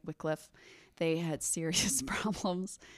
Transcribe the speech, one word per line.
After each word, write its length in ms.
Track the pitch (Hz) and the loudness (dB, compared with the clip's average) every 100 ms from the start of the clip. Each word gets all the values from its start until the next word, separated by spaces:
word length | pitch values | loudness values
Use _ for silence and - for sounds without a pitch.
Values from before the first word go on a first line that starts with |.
| - | -8
Wycliffe, 440 | 156 156 156 - - - - - - | -4 -2 -2 -4 -20 -20 -20 -16 0
they 180 | 165 160 | 2 2
had 260 | 165 151 | 2 0
serious 580 | - 190 165 180 - - | 0 0 2 2 2 2
<laughs> 40 | - | 0
problems, 720 | 196 214 190 196 180 190 - - | 0 0 0 0 0 -2 -8 -16